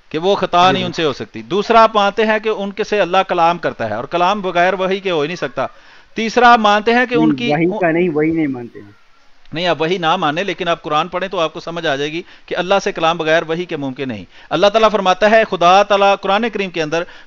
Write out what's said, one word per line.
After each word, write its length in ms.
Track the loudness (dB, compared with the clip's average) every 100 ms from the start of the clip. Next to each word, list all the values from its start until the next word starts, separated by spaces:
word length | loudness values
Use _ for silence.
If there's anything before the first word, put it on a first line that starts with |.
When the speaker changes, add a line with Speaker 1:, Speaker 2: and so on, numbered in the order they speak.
| _
Speaker 1:
कि 60 | -4
वो 180 | -2 0
खता 360 | 0 2 4
नहीं 120 | 2
Speaker 2:
जी। 20 | -4
Speaker 1:
उनसे 180 | -2
हो 100 | -2
सकती। 280 | -4 -10 -14
दूसरा, 400 | -6 -4 2 4
आप 140 | 4 4
मानते 280 | 0 2
हैं 180 | 0 0
कि 80 | -2
उनके 340 | -4 -6 -6
से 160 | -2 0
अल्लाह 240 | 2 0
कलाम 340 | 0 2 2 0
करता 280 | -4 -4 -6
है 120 | -6
और 80 | -4
कलाम 360 | 0 0 0
बगैर 340 | -2 0 2 0
वही 240 | -2 -2
के 100 | -2
हो 120 | -2
ही 60 | -2
नहीं 100 | -4
सकता। 320 | -6 -6 -8 -10 -20 -20 _ -6
तीसरा, 340 | -2 4 4
आप 100 | 6
मानते 320 | 4 2 2
हैं 160 | 0 0
कि 80 | 2
Speaker 2:
नहीं, 100 | 2
Speaker 1:
उनकी 280 | 0 -2
Speaker 2:
वही 120 | 0 0
Speaker 1:
उ- 160 | 0
Speaker 2:
का 100 | 0
नहीं, 180 | 2 0
वही 220 | 0 0
नहीं 160 | 0 -2
मानते 320 | -6 -12 -18
हैं। 160 | -20 -20 -20 _ -20 -20 -12
Speaker 1:
नहीं, 120 | -4 -2
आप 160 | 0
वही 180 | -2 0
ना 180 | 0 0
माने, 260 | 0 -2
लेकिन 240 | -4 -4 -4
आप 140 | -4
कुरान 260 | -2 -2 -2
पढ़ें 220 | -6 -4
तो 80 | -2
आपको 220 | -4 -6
समझ 260 | -10 -6 -4
आ 100 | -2
जाएगी 300 | -4 -6 -12 -18 -8
कि 80 | -4
अल्लाह 240 | 0 0
से 120 | 0
कलाम 260 | -2 0 0
बगैर 260 | 0 0
वही 220 | 0 -4 -6
के 120 | -6
मुमकिन 320 | -6 -6 -8
नहीं। 160 | -8 -14 -20 -6
अल्लाह 180 | 0 2
ताला 200 | 4 2
फरमाता 380 | 2 0 2 4
है, 180 | 4 2
खुदा 380 | 2 4 6
ताला 320 | 4 4 4 2
कुरान 340 | 0 -2 0
करीम 200 | -2 -2
के 120 | -4
अंदर, 240 | -4 -4 -6 -12